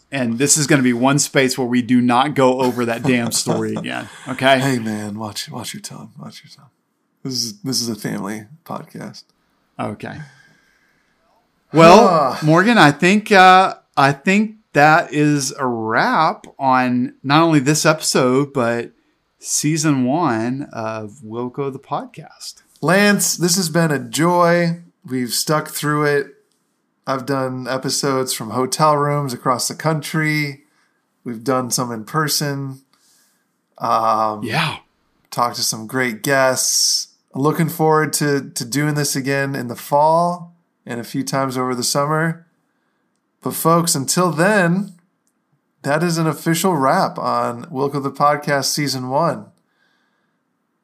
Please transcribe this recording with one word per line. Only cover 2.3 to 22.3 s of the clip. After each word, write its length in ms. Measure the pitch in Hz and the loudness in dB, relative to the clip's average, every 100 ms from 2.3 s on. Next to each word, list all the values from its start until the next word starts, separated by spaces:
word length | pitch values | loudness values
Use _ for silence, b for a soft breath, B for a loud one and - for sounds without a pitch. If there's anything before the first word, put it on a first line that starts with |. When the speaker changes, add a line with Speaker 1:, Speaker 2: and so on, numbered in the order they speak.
Speaker 1:
go 260 | 135 131 127 | 2 2 2
over 240 | 127 120 117 | 0 -2 -4
that 180 | 117 | -2
damn 280 | 123 123 117 | 0 0 0
story 440 | - - 113 110 107 | -4 -4 -4 -4 -6
again, 340 | 123 123 110 - - | -8 -8 -10 -14 -12
okay? 320 | 127 131 135 | 0 4 4
Speaker 2:
Hey, 200 | 135 127 | 2 -2
man, 400 | 110 107 104 104 | -4 -6 -8 -10
watch, 280 | 107 101 - | -10 -10 -12
watch 240 | 135 110 107 | -12 -12 -14
your 60 | |
tone, 280 | - - 113 - | -16 -16 -18 -18
watch 260 | 113 - | -20 -20
your 60 | - | -20
tone. 200 | - _ _ _ _ _ _ | -20 _ _ _ _ _ _
This 100 | 135 | -10
is, 280 | 127 117 104 | -8 -8 -8
this 200 | 135 117 | -6 -4
is 80 | 117 | -4
a 60 | 104 | -6
family 500 | 127 104 98 107 107 151 | -8 -8 -8 -10 -14 -20
podcast. 600 | - - - - 110 - - _ _ _ _ - | -14 -14 -14 -16 -16 -16 -20 _ _ _ _ -12
Speaker 1:
Okay. 420 | 117 104 117 - 151 b b b b b b b b b b b _ _ _ | -10 -10 -12 -14 -18 b b b b b b b b b b b _ _ _
Well, 340 | 151 165 196 233 | 6 8 10 8
Speaker 2:
Ah. 320 | 165 135 110 | 4 0 0
Speaker 1:
Morgan, 340 | 156 160 196 226 | 4 4 6 6
I 140 | 151 | 6
think, 400 | 143 175 214 208 | 6 4 2 4
uh, 440 | 196 185 185 - - _ - | 8 8 8 6 0 _ 2
I 160 | 139 | 2
think 440 | 147 - 196 214 - _ | 2 2 2 2 -6 _
that 400 | - 147 160 - | 4 6 6 2
is 400 | 147 151 147 135 - | 0 2 2 -2 -4
a 80 | 131 | -4
wrap 800 | 117 110 117 202 240 160 175 - - | -2 -2 0 2 2 0 -2 -12 -6
on 580 | 135 127 127 123 127 - | 0 2 2 0 -2 -6
not 180 | 135 147 | 0 4
only 160 | 165 156 | 4 4
this 260 | 131 156 165 | 2 2 2
episode, 680 | 156 - 196 127 127 143 | 0 0 2 2 2 0
but 380 | 143 117 117 113 - _ _ _ _ | -2 -2 -2 -6 -14 _ _ _ _
season 680 | - - 147 160 156 139 123 | -8 -4 -2 0 0 0 0
one 640 | 151 165 113 117 135 139 | 0 -2 -2 -4 -6 -8
of 480 | - 110 110 107 104 107 | -10 -8 -8 -12 -16 -12
Wilco 460 | 113 123 123 139 | -8 -8 -6 -8
the 80 | 131 | -8
Podcast. 840 | - 151 262 - - | -10 -10 -10 -18 -20